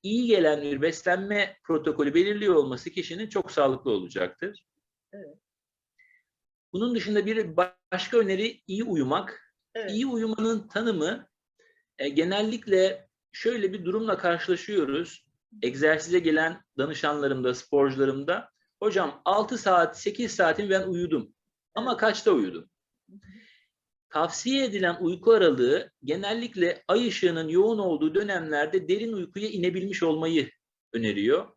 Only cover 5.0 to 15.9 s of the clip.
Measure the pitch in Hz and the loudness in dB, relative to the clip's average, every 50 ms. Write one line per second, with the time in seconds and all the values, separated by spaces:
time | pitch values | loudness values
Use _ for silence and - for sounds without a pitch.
5 | _ _ - 202 190 147 147 _ _ _ _ _ _ _ _ _ _ _ _ _ | _ _ -20 -20 -20 -20 -20 _ _ _ _ _ _ _ _ _ _ _ _ _
6 | _ _ _ _ _ _ _ _ _ _ _ _ _ _ - 185 220 240 240 226 | _ _ _ _ _ _ _ _ _ _ _ _ _ _ -4 -2 -2 0 -2 -2
7 | - 208 214 208 202 208 220 220 214 170 156 170 180 180 180 _ _ _ - 185 | -2 0 0 0 0 0 0 -2 -2 -2 2 0 0 0 -2 _ _ _ -6 -6
8 | - - - 233 226 190 190 185 214 233 - _ _ - 190 202 226 247 190 156 | -4 2 2 2 4 4 0 0 -2 -4 -4 _ _ -8 -6 -6 -4 -2 0 0
9 | 135 127 143 185 - - - - _ _ _ _ _ _ _ 226 220 190 202 214 | 0 2 0 -2 -2 -6 -14 -16 _ _ _ _ _ _ _ -8 -8 -6 -4 -4
10 | 254 269 247 226 220 220 220 - 220 226 226 214 214 - - 202 226 240 208 170 | -2 -2 -2 -2 -2 -2 -2 -2 -2 -2 -2 -2 -6 -6 -6 -2 -2 0 0 0
11 | 151 170 226 269 - _ _ _ _ _ _ _ _ _ _ _ _ _ _ - | -2 -2 -4 -6 -10 _ _ _ _ _ _ _ _ _ _ _ _ _ _ -6
12 | 139 143 139 147 160 175 190 202 214 220 226 226 - 220 190 185 185 190 190 - | -6 -2 0 0 0 0 0 0 -2 -2 -4 -6 -2 2 4 4 4 4 2 -4
13 | - _ _ _ _ _ _ - - 220 247 233 202 190 185 214 175 170 185 220 | -14 _ _ _ _ _ _ -4 -2 -2 -2 0 -2 -2 -4 -4 -6 -4 -4 -2
14 | 226 220 196 - - 175 170 165 - - 180 175 - - 208 196 156 135 139 156 | -2 -2 -2 0 0 -2 -2 0 0 -2 -2 -2 -2 -4 -2 -2 0 0 -2 -4
15 | 170 165 - - _ _ _ _ _ _ - - - 127 127 135 147 156 | -6 -8 -12 -20 _ _ _ _ _ _ -14 -6 -6 -6 -2 0 2 2